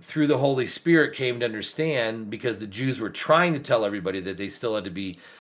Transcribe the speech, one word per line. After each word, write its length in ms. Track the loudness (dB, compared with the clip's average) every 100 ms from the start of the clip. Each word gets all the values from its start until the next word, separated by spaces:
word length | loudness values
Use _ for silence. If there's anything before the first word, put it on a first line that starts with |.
through 260 | -6 0 2
the 120 | 4
Holy 260 | 2 2
Spirit, 500 | 0 -2 4 6 6
came 240 | 0 -2 0
to 60 |
understand, 880 | -2 -2 -6 -2 0 0 -2 -4 -8
because 280 | -6 -4 -4
the 80 | -6
Jews 320 | -4 -4 -2
were 120 | -4
trying 420 | -2 4 6 6
to 80 | 0
tell 240 | 2 2
everybody 360 | 2 -2 -4 -4
that 180 | -6 -6
they 100 | -6
still 260 | -4 -4
had 100 | -2
to 60 | -4
be 280 | -6 -8 -10 -16 -20 _